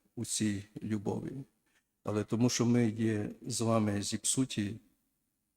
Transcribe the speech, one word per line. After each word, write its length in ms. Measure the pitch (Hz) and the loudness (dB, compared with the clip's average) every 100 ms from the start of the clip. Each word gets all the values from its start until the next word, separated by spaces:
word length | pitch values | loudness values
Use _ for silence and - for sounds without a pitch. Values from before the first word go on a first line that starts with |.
| _ | _
у 100 | - | -10
цій 400 | 107 - 110 98 101 - | -6 -2 0 -2 -8 -10
любові. 600 | 107 107 101 110 - 135 135 _ _ _ _ _ - | -6 -4 -2 -4 -6 -10 -14 _ _ _ _ _ -4
Але 180 | 104 | -2
тому, 260 | 104 113 123 | 0 2 4
що 160 | - 117 | 4 4
ми 220 | 120 117 | 4 4
є 420 | 110 110 107 107 - | 2 0 0 -2 -8
з 180 | - 110 | -6 -2
вами 420 | 113 113 107 101 | 2 4 2 0
зіпсуті 760 | 98 107 - - 131 - 101 113 - _ _ _ _ _ _ | -2 -2 0 0 0 -2 -4 -6 -14 _ _ _ _ _ _